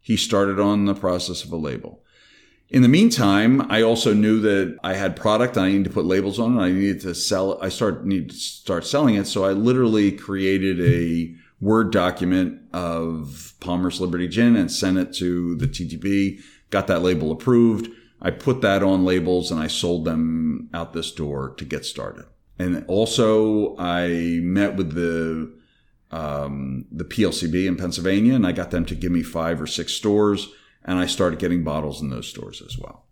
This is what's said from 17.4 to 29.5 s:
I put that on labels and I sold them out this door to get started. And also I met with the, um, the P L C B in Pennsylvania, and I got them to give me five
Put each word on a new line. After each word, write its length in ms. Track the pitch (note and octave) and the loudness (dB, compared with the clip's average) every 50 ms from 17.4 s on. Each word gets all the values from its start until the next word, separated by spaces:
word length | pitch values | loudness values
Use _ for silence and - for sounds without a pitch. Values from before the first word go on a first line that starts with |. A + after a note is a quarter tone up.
| - C3 B2 A#2+ A#2 A#2 A2 G2+ - - - - _ _ _ _ | 0 4 6 6 6 4 4 0 -6 -10 -14 -20 _ _ _ _
I 80 | - A2+ | -4 -4
put 300 | A2 - - C#3 B2 C3 | -4 -2 -2 -2 0 2
that 240 | - G2+ G2 G2 G2 | 2 2 2 4 4
on 200 | G2 F#2+ F#2 F2+ | 2 4 4 4
labels 460 | F2+ F#2 F#2 E2 F2 F2+ F2+ F2 - | 2 2 2 2 2 0 0 0 -2
and 80 | F2 D#2+ | -4 -4
I 80 | D#2 | -4
sold 380 | D#2 - - - F2 F2 E2+ D#2+ | -4 -4 -2 -2 0 0 0 0
them 640 | E2 E2 D#2+ D#2+ D#2+ D#2+ D#2+ D#2+ D#2 D#2 - - - | -2 0 0 0 0 0 -2 -2 -2 -2 -4 -8 -10
out 200 | - E2 E2+ - | -10 -10 -10 -8
this 180 | - E2 D#2+ - | -8 -8 -8 -8
door 420 | - - D#2 D2 C#2+ C#2 C2+ B1+ - | -8 -6 -6 -6 -4 -6 -8 -8 -10
to 80 | - D#2 | -12 -10
get 200 | C2+ D2+ C#2 - | -8 -8 -8 -8
started. 420 | - - - G#1 G1+ - G1+ G1+ - _ _ _ _ _ | -10 -10 -10 -10 -10 -12 -14 -20 -20 _ _ _ _ _
And 280 | - F2+ F2+ F2 - - | -6 -2 -2 -2 -4 -2
also 880 | - F2+ G2+ A2+ A2 - - A#2+ A2 A2 A2 A2 A2 A2 G#2+ G#2 - - - | 0 2 2 2 2 2 2 2 4 4 4 4 4 2 2 0 0 -4 -4
I 600 | F2+ F2 F2 F2 F2 F2 F2 E2+ E2+ E2+ E2+ E2+ E2+ | -4 -2 0 0 0 0 0 0 0 0 -2 0 0
met 320 | F2 F2+ G2+ G2+ G2 - | 0 2 2 0 0 0
with 160 | G2 F#2 D#2 | -2 -4 -4
the, 600 | D2 E2+ E2+ E2+ E2 E2 E2 D#2+ D#2+ D#2+ D#2+ D#2 - - _ _ _ _ _ _ _ _ _ _ | -2 -2 -2 -2 -2 -2 -2 -2 -4 -6 -8 -10 -14 -20 _ _ _ _ _ _ _ _ _ _
um, 720 | - D#2+ D#2 D2 C#2+ C#2+ C#2+ C#2+ C#2 C#2 C2+ C2+ C2 C2 - - | -10 -8 -8 -6 -6 -6 -6 -6 -6 -8 -8 -6 -8 -8 -10 -12
the 120 | - D#2 F2 | -10 -10 -10
P 200 | - - - G#2+ | -8 0 0 0
L 80 | F2 | 0
C 160 | - - F#2 E2 | 0 -2 -4 -2
B 180 | D#2+ F2+ F#2+ | 0 0 0
in 80 | F#2+ F2+ | 0 -2
Pennsylvania, 600 | - F#2 F2 E2+ - E2+ F#2+ F#2+ G2+ A2 A#2+ C3 | -2 -4 -6 -6 -4 -2 0 2 4 4 4 4
and 100 | B2 G2+ | 4 2
I 60 | F2+ | 0
got 180 | F2 F2 F2 - | 0 -4 -6 -4
them 140 | - F2+ E2 | -2 -2 -2
to 100 | - D2 | -2 -4
give 160 | C#2 - F2+ | -4 -2 0
me 140 | F2 E2+ D#2 | 0 -2 -2
five 360 | - - E2+ D#2+ E2 | -2 -6 -4 -2 -2